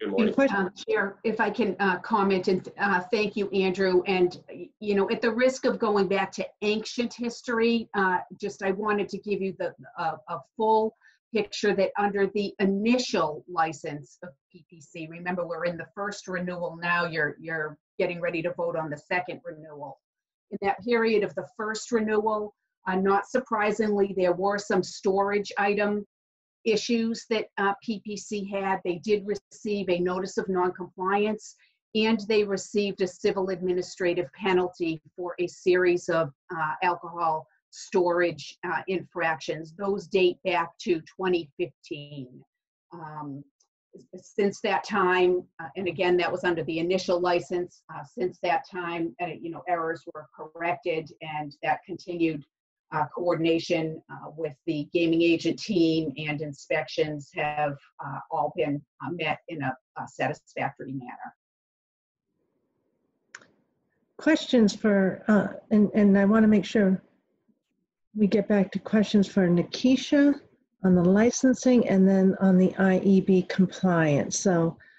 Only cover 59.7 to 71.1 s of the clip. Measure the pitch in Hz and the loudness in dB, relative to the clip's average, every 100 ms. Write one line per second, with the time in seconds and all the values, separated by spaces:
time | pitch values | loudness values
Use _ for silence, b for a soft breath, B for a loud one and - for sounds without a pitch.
59.7 | 127 _ - - - 135 151 _ - - | -6 _ -14 -12 -6 -4 -4 _ -8 -8
60.7 | - 139 135 123 - 123 - _ _ _ | -8 -10 -10 -12 -14 -18 -20 _ _ _
61.7 | _ _ _ _ _ _ _ _ _ _ | _ _ _ _ _ _ _ _ _ _
62.7 | _ _ _ _ _ _ - _ _ _ | _ _ _ _ _ _ -20 _ _ _
63.7 | _ _ _ _ - 302 311 - 247 208 | _ _ _ _ -4 0 2 2 4 4
64.7 | - 214 196 190 - - 208 - - - | 4 2 4 2 0 2 2 2 -4 0
65.7 | 214 202 220 202 196 196 220 214 208 - | 4 4 6 6 6 6 6 6 4 4
66.7 | 220 196 190 - _ _ _ _ _ _ | 2 4 2 -2 _ _ _ _ _ _
67.7 | _ _ _ _ 214 202 214 196 208 185 | _ _ _ _ 0 2 2 2 2 2
68.7 | 190 - 220 196 214 190 202 175 175 170 | -2 0 2 4 4 4 4 4 4 2
69.7 | - 254 262 - 294 285 285 - _ _ | 0 2 2 4 4 6 4 -4 _ _
70.7 | _ 190 180 175 | _ 4 6 6